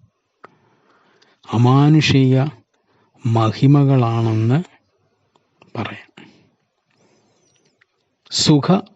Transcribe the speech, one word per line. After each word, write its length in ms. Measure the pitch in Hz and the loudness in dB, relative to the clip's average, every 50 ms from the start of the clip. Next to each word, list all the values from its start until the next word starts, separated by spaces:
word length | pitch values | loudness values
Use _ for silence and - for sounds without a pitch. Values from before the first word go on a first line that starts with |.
| _ _ _ _ _ _ _ _ _ - _ _ _ _ _ _ _ _ _ _ _ _ _ _ _ _ _ _ _ - | _ _ _ _ _ _ _ _ _ -20 _ _ _ _ _ _ _ _ _ _ _ _ _ _ _ _ _ _ _ -6
അമാനുഷിക 1000 | - 117 123 123 131 139 143 151 156 151 139 - - 135 135 127 131 131 139 151 - - _ _ _ _ _ _ _ _ _ _ _ _ - | -2 0 2 2 2 4 4 4 2 2 2 0 0 0 2 2 2 0 -2 -4 -8 -14 _ _ _ _ _ _ _ _ _ _ _ _ -6
മഹിമകളാണെന്ന് 1400 | 117 113 113 113 110 - - 135 135 143 143 139 135 139 131 120 113 113 117 113 113 110 110 110 117 131 165 180 - _ _ _ _ _ _ _ _ _ _ _ _ _ _ _ _ _ _ _ _ _ | -4 -2 0 -2 -2 -2 0 2 2 4 4 2 2 0 0 0 -2 -2 -2 -2 -2 -2 -2 -2 -2 -2 -2 -4 -6 _ _ _ _ _ _ _ _ _ _ _ _ _ _ _ _ _ _ _ _ _
പറയാം. 320 | 113 107 - 104 - - _ _ - - - _ _ _ _ _ _ _ _ _ _ _ _ _ _ _ _ _ _ _ _ _ _ _ _ _ _ _ _ _ _ _ _ _ _ _ _ _ _ _ _ | -14 -12 -12 -14 -20 -20 _ _ -20 -20 -20 _ _ _ _ _ _ _ _ _ _ _ _ _ _ _ _ _ _ _ _ _ _ _ _ _ _ _ _ _ _ _ _ _ _ _ _ _ _ _ _
സുഖ 500 | - - - - 151 143 - - 185 208 - - _ | -8 -6 -2 0 0 0 0 0 -2 -2 -2 -8 _